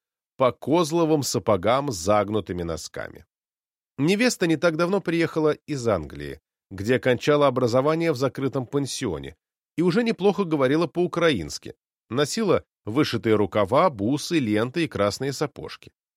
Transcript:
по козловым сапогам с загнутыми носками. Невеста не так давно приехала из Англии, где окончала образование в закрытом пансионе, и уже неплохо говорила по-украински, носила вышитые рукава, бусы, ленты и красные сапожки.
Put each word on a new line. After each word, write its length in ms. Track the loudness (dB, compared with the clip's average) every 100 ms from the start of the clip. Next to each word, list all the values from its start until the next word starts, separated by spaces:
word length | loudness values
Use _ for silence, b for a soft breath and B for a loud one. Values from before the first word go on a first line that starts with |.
| _ _ _ 0
по 160 | 0
козловым 680 | 0 0 0 2 2 2 2
сапогам 680 | 0 -2 2 2 2 0 0
с 40 | -4
загнутыми 680 | 2 2 2 -2 -4 -6
носками. 600 | -6 -6 -10 -12 -14 -14 -20 _ _ _ _ _ _ -2
Невеста 500 | 0 2 2 0 0
не 100 | 2
так 200 | 0 2
давно 240 | 0 0
приехала 520 | -2 -2 0 0 0
из 340 | 0 -6 -4 0
Англии, 540 | 0 -2 -10 -12 -14 _ _ _
где 260 | -6 0 2
окончала 500 | 2 0 2 4 4
образование 680 | 2 2 2 2 0 0
в 40 | 0
закрытом 500 | -2 -2 -4 -4 -4
пансионе, 680 | -4 -4 -4 -6 -6 -8 -16 _ _ _ -2
и 60 |
уже 200 | 0 2
неплохо 420 | 0 0 0 0
говорила 420 | 0 2 2 2 0
по-украински, 880 | -2 -2 0 2 0 -4 -10 -14 -18 _ _ -6
носила 560 | -2 -2 0 0 0 -2 _
вышитые 520 | -4 0 0 0 2 2
рукава, 520 | 2 0 2 2 2
бусы, 480 | 0 -2 -2 -2 -2
ленты 460 | 0 0 0 -2
и 40 | -4
красные 440 | 0 0 0 -4
сапожки. 600 | -4 -6 -8 -16 -16 -20 _ _